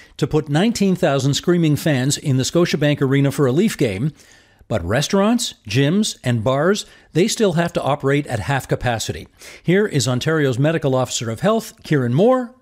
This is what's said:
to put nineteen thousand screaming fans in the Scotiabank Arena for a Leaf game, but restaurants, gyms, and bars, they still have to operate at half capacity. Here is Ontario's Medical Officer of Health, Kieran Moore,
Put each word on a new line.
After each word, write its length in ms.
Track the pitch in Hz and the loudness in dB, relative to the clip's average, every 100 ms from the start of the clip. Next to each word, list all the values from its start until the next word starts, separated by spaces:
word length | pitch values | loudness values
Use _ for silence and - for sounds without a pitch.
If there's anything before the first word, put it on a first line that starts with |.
| - - | -14 -6
to 80 | - | -2
put 240 | 156 147 | -2 0
nineteen 460 | 147 220 233 196 180 | 0 0 2 0 2
thousand 400 | 165 139 131 139 | 2 2 0 0
screaming 400 | - 175 160 143 | 0 2 2 2
fans 420 | 165 135 131 - | 0 0 0 -2
in 200 | 151 131 | 0 0
the 60 | |
Scotiabank 580 | 123 170 170 160 147 143 | 0 0 0 0 0 0
Arena 300 | 135 139 139 | 0 2 2
for 140 | 139 135 | 2 0
a 60 | |
Leaf 260 | 139 220 - | 2 0 0
game, 360 | 123 95 147 - - - _ _ - | -2 -2 -4 -6 -20 -20 _ _ -6
but 160 | 107 | -6
restaurants, 680 | 85 120 147 196 202 233 - - - | -2 -2 0 0 2 0 -4 -10 -4
gyms, 500 | 113 139 196 214 - | 0 2 2 -2 -4
and 200 | 127 120 | -2 0
bars, 440 | 117 135 170 208 - - _ | 0 0 2 0 -4 -18 _
they 140 | 156 214 | 0 0
still 260 | - 208 | 2 0
have 200 | 165 170 | 2 0
to 100 | 165 | -2
operate 420 | 123 147 135 143 147 | -2 -2 0 0 -2
at 140 | 117 | -4
half 280 | 98 139 - | -2 -4 -2
capacity. 600 | 139 127 113 - 90 87 _ - - | -4 -2 -4 -4 -10 -12 _ -20 -8
Here 240 | - 190 214 | 0 2 2
is 220 | 143 123 | 0 0
Ontario's 500 | 123 156 160 139 120 | 0 0 0 2 2
Medical 380 | 147 165 143 131 | 0 0 0 0
Officer 340 | 123 - 113 | 0 -4 -6
of 120 | 110 | -2
Health, 420 | 190 220 - - | 0 0 -4 -10
Kieran 320 | - 147 120 131 | -2 0 2 2
Moore, 400 | 220 254 240 - | 4 2 -2 -8